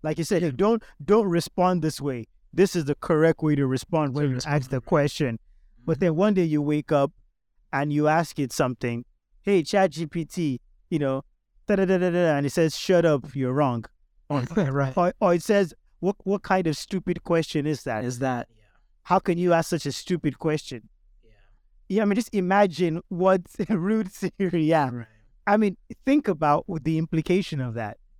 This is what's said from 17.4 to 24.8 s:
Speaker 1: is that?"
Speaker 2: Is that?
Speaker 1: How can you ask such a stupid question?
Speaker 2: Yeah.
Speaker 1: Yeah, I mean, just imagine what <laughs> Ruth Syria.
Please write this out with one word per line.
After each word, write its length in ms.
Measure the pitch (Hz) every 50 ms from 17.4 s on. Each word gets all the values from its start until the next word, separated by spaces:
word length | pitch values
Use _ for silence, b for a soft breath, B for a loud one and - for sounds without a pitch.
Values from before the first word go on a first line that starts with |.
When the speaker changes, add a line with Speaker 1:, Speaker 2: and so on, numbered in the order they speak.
| 160 - - 156 139
Speaker 1:
is 180 | 151 151 - -
that?" 200 | 135 117 107 110
Speaker 2:
Is 140 | 120 123 120
that? 300 | 139 131 127 120 117 - _ _ _ _ _ _ _ _ _ _ _
Speaker 1:
How 120 | - 180 190
can 180 | - - 175
you 160 | 170 180 180 170
ask 160 | 165 165 -
such 160 | 180 160 -
a 80 | 143 135
stupid 460 | - - - 185 160 - 151 127 -
question? 500 | - 160 151 156 - - 139 117 107 - _ _ _ _ _ _ _
Speaker 2:
Yeah. 80 | _ _ _ _ _ _ _ _ _ _ _ _ -
Speaker 1:
Yeah, 120 | 185 208 220
I 20 |
mean, 80 | 202 202
just 200 | 214 226 - -
imagine 680 | 208 180 180 190 202 208 190 160 143 180 170 160 170 - -
what 340 | 190 170 185 190 190 190 175 - - -
<laughs> 100 | 208 -
Ruth 640 | 220 170 165 196 220 220 214 185 - - - 175 - -
Syria. 520 | 202 180 170 170 156 151 165 156